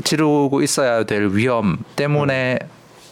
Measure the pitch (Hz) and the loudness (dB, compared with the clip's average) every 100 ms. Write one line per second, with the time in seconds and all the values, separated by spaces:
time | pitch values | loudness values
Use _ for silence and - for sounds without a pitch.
0 | - 156 156 147 143 139 143 - 131 117 | -2 0 2 2 2 2 0 0 0 0
1 | 104 107 104 101 123 117 104 80 110 - | 0 0 0 0 0 0 0 -2 -6 -4
2 | 143 147 143 131 127 123 - - - - | -2 0 0 0 -2 -4 -6 -20 -20 -20
3 | - | -20